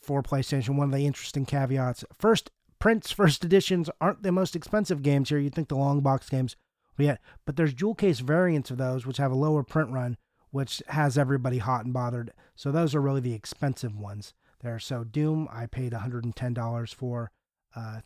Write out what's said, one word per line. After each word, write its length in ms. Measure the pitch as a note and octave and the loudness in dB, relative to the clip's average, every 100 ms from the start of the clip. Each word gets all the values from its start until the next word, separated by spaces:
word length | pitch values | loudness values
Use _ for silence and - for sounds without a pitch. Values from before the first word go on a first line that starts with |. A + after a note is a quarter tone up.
for 220 | - C#3 | -4 -2
PlayStation. 540 | - C#3 B2+ C3+ A2+ C#3 | 0 -2 0 0 0 2
One 120 | C#3+ | 2
of 60 | |
the 120 | C#3 C#3+ | 2 0
interesting 380 | C3 - C#3+ | -2 -6 -4
caveats, 600 | C3 C#3+ C3+ C3+ B2+ A#2+ - - | -2 0 0 0 0 -4 -10 0
first 340 | G#3+ A3 - _ _ - | 4 4 2 _ _ 0
prints, 320 | G#3+ A3+ - | 2 2 0
first 340 | - F3+ C3+ | 4 6 6
editions 460 | E3+ F#3+ - F3+ D#3+ - | 4 4 6 0 0 0
aren't 220 | E3 - | -2 0
the 100 | F#3+ | 0
most 240 | F3+ F#3 E3 | 2 0 -4
expensive 460 | - G#3+ G3 D#3 | -2 0 0 0
games 260 | C#3 C#3 C3+ | 2 2 2
here. 100 | D3 | 0
You'd 160 | C#3+ | 0
think 140 | E3+ D3+ | -2 -2
the 80 | C3+ | 0
long 240 | C#3 C#3+ | 2 2
box 300 | C#3 C3+ - | 2 0 0
games, 260 | C3+ B2+ - _ _ _ - | -2 -2 -6 _ _ _ 0
but 80 | |
yeah, 120 | C#3+ B2+ - - | 0 0 -6 -14
but 120 | - C#3 | -6 0
there's 180 | D#3 | 0
jewel 220 | B2+ G3+ - | 2 -2 2
case 240 | G3+ B2 | 0 2
variants 500 | B2+ D#3+ F3+ D#3 B2+ | 2 2 4 2 -2
of 80 | B2+ | -4
those, 260 | B2+ B2+ | -2 -4
which 140 | B2 C3 | -4 -2
have 140 | C#3+ | 0
a 40 | C3 | 2
lower 280 | D3+ D3+ | 2 0
print 260 | C3 D#3 D3 | 0 -2 -2
run, 260 | C3 B2 A#2+ _ _ _ | -2 -4 -6 _ _ _
which 280 | C3+ C3+ - - | -6 -4 -6 -4
has 320 | D3 C#3+ B2 | 0 2 2
everybody 400 | C3+ C#3 B2+ B2 | 2 2 0 -2
hot 260 | A2 B2 | 0 -2
and 80 | A#2 | -2
bothered. 400 | B2 A#2+ A#2+ A#2 - _ | -2 -2 -4 -8 -14 _
So 160 | - C#3+ | -8 -2
those 240 | D3+ E3 | 2 2
are 60 | D3 | 2
really 200 | C#3 C3+ | 2 0
the 140 | B2 | -2
expensive 640 | A2 - - C#3+ B2+ A#2+ G#2 | -4 -8 -4 -4 -2 -6 -8
ones 360 | G2+ G2+ G2+ _ _ _ | -10 -10 -14 _ _ _
there. 180 | A#2+ A2+ | -10 -8
So 240 | - B2 | -6 -8
Doom, 460 | A2+ C#3+ D#3 D#3 D#3 | -4 0 0 0 -2
I 160 | A#2+ A#2 | -8 -8
paid 260 | - B2+ | -4 -4
a 60 | A#2 | -4
hundred 260 | A#2+ B2 | -6 -4
and 120 | A#2 - | -6 -4
ten 180 | B2 | -4
dollars 380 | A#2+ A#2 A#2 A2+ | -2 -2 -4 -6
for. 400 | - B2 A#2+ A2+ _ _ _ _ | -8 -6 -6 -8 _ _ _ _
Uh, 260 | - A2+ A2 | -12 -12 -10